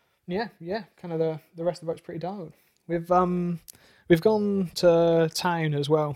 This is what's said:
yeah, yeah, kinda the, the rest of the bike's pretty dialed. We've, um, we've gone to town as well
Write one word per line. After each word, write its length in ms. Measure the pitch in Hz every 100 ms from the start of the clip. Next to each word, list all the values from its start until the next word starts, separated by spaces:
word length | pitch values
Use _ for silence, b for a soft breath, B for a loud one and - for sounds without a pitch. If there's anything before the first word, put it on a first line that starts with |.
| _ _ -
yeah, 220 | 185 226 -
yeah, 260 | 170 214 170 _
kinda 200 | 175 165
the, 200 | 160 156 - 165
the 80 |
rest 200 | 170 165
of 20 | 160
the 80 |
bike's 80 | -
pretty 180 | - 170
dialed. 340 | 170 202 160 - _ _ -
We've, 240 | 170 170
um, 480 | 180 180 180 175 170 - B B B -
we've 140 | 165
gone 500 | 214 214 208 196 175 -
to 540 | 175 170 170 165 160 -
town 400 | 180 170 160 147
as 120 | 139
well 280 | 156 147